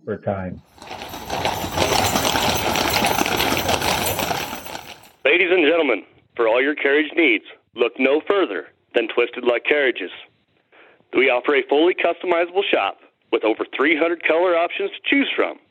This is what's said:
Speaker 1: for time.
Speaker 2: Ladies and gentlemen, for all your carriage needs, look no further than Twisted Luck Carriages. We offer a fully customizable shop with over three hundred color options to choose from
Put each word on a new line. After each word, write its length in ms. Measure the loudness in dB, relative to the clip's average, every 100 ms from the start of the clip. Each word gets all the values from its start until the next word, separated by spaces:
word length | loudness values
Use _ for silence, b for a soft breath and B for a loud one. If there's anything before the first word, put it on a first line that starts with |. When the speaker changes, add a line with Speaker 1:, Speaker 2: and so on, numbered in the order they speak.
| -10
Speaker 1:
for 120 | -6
time. 440 | -4 -6 -6 -10 _ -20 -16 -14 -14 -14 -8 -4 -4 -4 -6 -2 0 0 0 0 0 0 0 -2 -2 -2 -2 0 0 -2 -2 -2 -2 -2 -2 -2 -2 -2 -2 -4 -4 -6 -6 -12 -14 -16 -16 -20 -20 _ 2
Speaker 2:
Ladies 260 | 2 4
and 140 | 4 4
gentlemen, 380 | 4 2 0 -4 _ _ -2
for 120 | 2
all 140 | 2
your 140 | 0 0
carriage 360 | 2 2 2 2
needs, 300 | 2 2 -2 -20 _ -2
look 180 | -2 2
no 240 | 2 2 2
further 400 | 0 0 -4 -10 _ _
than 140 | -2 0
Twisted 360 | 0 0 0
Luck 200 | 0 0 2
Carriages. 440 | 2 2 -2 -8 -14 -20 _ _ _ b b b b _ 2
We 140 | 2
offer 260 | 2 2 0
a 80 | 2
fully 280 | 4 4 2
customizable 680 | -2 -2 0 0 0 -2 0
shop 300 | 0 0 -4 _ _ _
with 120 | 0
over 220 | 2 0 -4 0
three 220 | 2 2
hundred 260 | 0 0
color 320 | 0 2 2 2
options 360 | 0 -4 -8
to 180 | -6 0
choose 200 | 0 0 -2
from 220 | -4 -4 _